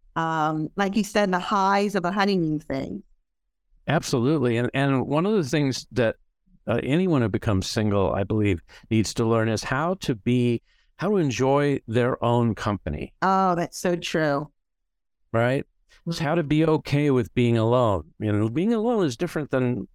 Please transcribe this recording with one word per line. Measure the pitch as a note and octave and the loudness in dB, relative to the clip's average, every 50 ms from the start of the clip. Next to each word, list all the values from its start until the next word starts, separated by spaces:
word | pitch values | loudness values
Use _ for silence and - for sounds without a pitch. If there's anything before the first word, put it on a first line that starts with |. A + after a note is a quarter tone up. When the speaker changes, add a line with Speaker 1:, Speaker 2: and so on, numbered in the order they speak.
| _ _ - | _ _ -6
Speaker 1:
um, | E3 E3 E3 D#3+ D#3 D3+ D#3 D#3 D#3 D#3 - - | -4 -4 -2 -2 0 0 0 -2 -2 -6 -6 -4
like | G3 G3+ F#3+ G3 | -4 -4 -2 0
you | A3+ G3 | -2 -2
said, | - - G#3+ G#3 F#3+ | 0 0 0 0 0
the | F#3 | 0
highs | F3+ F#3 - G#3+ G3 F#3+ G3 G3+ G3+ G3+ G#3 G3+ | -2 -2 -2 0 2 2 2 2 2 0 0 -2
of | F#3+ E3+ | -2 -2
a | F3 | -2
honeymoon | F#3+ G#3 G3 G3+ G3 F3+ E3 D#3 D3+ D3+ | 0 0 0 2 2 2 0 0 -2 -4
thing. | - - C3+ C3+ C3+ - G3 F#3+ - _ _ _ _ _ _ _ _ _ _ _ _ _ _ _ _ | -4 -6 -8 -6 -6 -8 -10 -12 -14 _ _ _ _ _ _ _ _ _ _ _ _ _ _ _ _
Speaker 2:
Absolutely. | - C3+ E3+ - - C#3+ B2 A2+ C3+ E3 D3 B2 B2 A#2 | -2 -2 -2 -2 0 0 0 2 2 2 2 2 2 2
And, | A#2 B2 - - | 0 0 0 0
and | C3+ C#3 C#3 C3+ B2+ A#2 | 0 0 0 0 0 0
one | C3+ C#3+ D#3 F3 | 0 0 0 0
of | G#3 A3 | 0 0
the | G3+ D3+ | 0 0
things | B2 E3+ D3+ D3 C3+ A#2+ - - - | 0 0 0 0 0 -2 -4 -8 -6
that, | - B2+ A#2 A2 - _ _ _ _ _ _ _ _ _ _ | -2 0 0 0 0 _ _ _ _ _ _ _ _ _ _
uh, | - A2 B2 - | -4 -2 -2 0
anyone | B2+ C#3+ F3 F#3+ F#3 D#3+ C3 | 0 0 0 2 2 2 2
who | A#2 G2 | 2 0
becomes | G2+ G#2 - A#2 G2+ F#2+ F2 | 0 -2 0 0 0 0 0
single, | - - A2+ G#2+ G#2+ G2+ G2+ F#2+ D2 - | -2 -2 -2 0 0 2 2 0 0 0
I | G2 G2 | -2 -2
believe, | - A2+ G#2+ G#2 G2+ F#2 E2 - - - - - - | -2 0 0 2 2 0 -2 -4 -12 -20 -16 -6 0
needs | A2 A2 G2 - - | 0 0 0 0 -2
to | - A#2 | -2 0
learn | A2+ A#2 A2+ A2 A2+ | 2 2 2 2 0
is | A2 G2+ - | -2 -2 -2
how | - C3 C3+ D#3+ F3 F#3+ - | -4 -4 -2 -2 -2 -4 -4
to | - - B2 | -2 -4 -4
be, | F#2+ - A#2+ B2 B2 A#2+ A#2+ A#2 A2+ _ _ _ _ _ _ _ | -2 -2 0 0 2 2 0 0 -2 _ _ _ _ _ _ _
how | - D#3+ G3 | -6 -2 0
to | G#3+ | 0
enjoy | F#3+ D#3+ C#3 G#2+ G2 C3 C3+ C#3 C#3+ C#3+ C#3+ C#3 - - | 0 0 0 0 0 2 2 2 2 2 0 -2 -2 -4
their | - A2 B2 A#2+ B2 - - A#2 | -2 0 0 0 0 0 0 0
own | A#2+ A#2+ A#2+ A#2 A#2 G2+ | 2 2 2 2 0 0
company. | - - A2 G2+ - - D#2 D2 D2 - - _ - | -2 -2 -4 -4 -4 -4 -6 -8 -6 -8 -10 _ -2
Speaker 1:
Oh, | - F#3+ F#3+ F#3+ F#3+ F#3 F3 | 0 0 2 2 2 0 0
that's | E3+ E3+ - - - | -2 -4 -6 -6 -4
so | - F#3 F3 | -4 -2 -2
true. | E3+ F3 - - E3 D#3 D3 C#3 C#3 C#3 - _ _ _ _ _ _ _ _ _ _ _ _ _ _ _ _ | -2 -4 -4 -2 -2 0 0 -2 -2 -4 -8 _ _ _ _ _ _ _ _ _ _ _ _ _ _ _ _
Speaker 2:
Right? | - A2+ A#2 B2 C3 C#3+ - _ _ _ _ _ _ _ - | 0 0 2 2 0 -2 -4 _ _ _ _ _ _ _ -10
It's | E3+ E3 | -8 -6
Speaker 1:
Mm-hmm. | - D3+ | -4 -2
Speaker 2:
how | C#3 E3 | 0 0
to | E3+ D#3 | 0 0
be | C3+ D3+ D3+ D#3+ | 2 2 2 4
okay | D#3 D#3+ D3 - - C#3 C#3+ D3 D3 | 4 2 2 0 0 0 2 2 2
with | C3 B2 A2 - - | 2 2 0 0 0
being | B2 A#2+ A#2 A#2 | 0 2 2 2
alone. | A2+ A2 A#2 A#2+ B2+ B2 A2 G2 E2+ - - _ - | 2 2 4 4 4 4 2 0 0 -4 -8 _ -6
You | A2 G#2+ | -2 0
know, | G#2 G#2 A2 A2+ | 0 0 0 0
being | A#2 D3+ F#3 A3+ A#3+ | 0 -2 -2 0 0
alone | A3 G#3+ A#3+ B3 G#3+ F3+ | 0 0 0 0 0 0
is | C#3 A#2 | -2 -2
different | - F3+ E3+ - D#3+ C#3+ - | -4 -6 -4 -4 -6 -4 -2
than | D3 C3 B2+ B2 B2 - - - | 0 0 0 0 0 -2 -6 -8